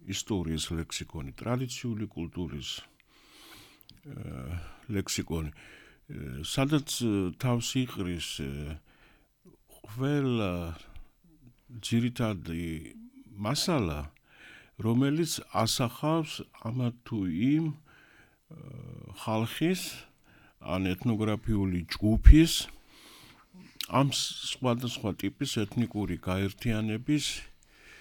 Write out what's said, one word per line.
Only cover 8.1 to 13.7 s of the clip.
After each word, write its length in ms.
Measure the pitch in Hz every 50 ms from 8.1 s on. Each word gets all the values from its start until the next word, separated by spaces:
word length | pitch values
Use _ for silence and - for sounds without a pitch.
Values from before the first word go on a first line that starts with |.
| 87 82 - - -
ე, 400 | - 73 67 69 73 73 73 78 76 - _ _ _ - - - _ _ _ _ _ _ - - _ _ _ -
ყველა 800 | - - 110 107 123 131 143 147 143 139 131 120 113 104 92 90 87 85 82 80 - - - - - - - _ _ _ 165 - - 127 120 - _ _
ძირითადი 1300 | - 123 113 - - 117 117 120 120 120 - 117 110 104 87 - 82 82 82 87 82 80 78 80 - - 220 226 247 - - - - 113
მასალა, 720 | 101 104 - 143 151 - 190